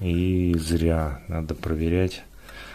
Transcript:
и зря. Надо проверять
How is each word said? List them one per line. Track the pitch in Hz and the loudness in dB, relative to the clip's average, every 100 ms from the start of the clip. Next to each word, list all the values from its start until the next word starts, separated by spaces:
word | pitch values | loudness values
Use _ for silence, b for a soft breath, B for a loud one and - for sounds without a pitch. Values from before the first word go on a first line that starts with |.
и | 90 85 92 92 90 85 | 0 2 2 2 4 2
зря. | 78 85 82 82 78 71 - | 2 2 4 2 0 -4 -6
Надо | 82 78 | -6 -4
проверять | 78 - 78 82 90 92 - - B B B B | -4 -4 0 2 2 2 -2 -16 B B B B